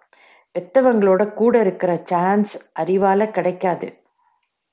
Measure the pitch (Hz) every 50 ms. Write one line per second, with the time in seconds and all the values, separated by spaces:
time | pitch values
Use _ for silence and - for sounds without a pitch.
0 | _ _ _ _ _ _ _ _ _ _ - 175 180 - - 262 254 262 233 214
1 | 202 190 190 185 208 208 - - 220 240 240 233 214 190 - - 180 180 175 160
2 | - - 185 170 180 185 202 208 208 208 - - - _ - - 160 170 190 196
3 | 196 196 190 202 220 214 - 185 170 180 180 180 196 185 165 - - - - _
4 | _ _ _ _ _ _ _ _ _ _ _ _ _ _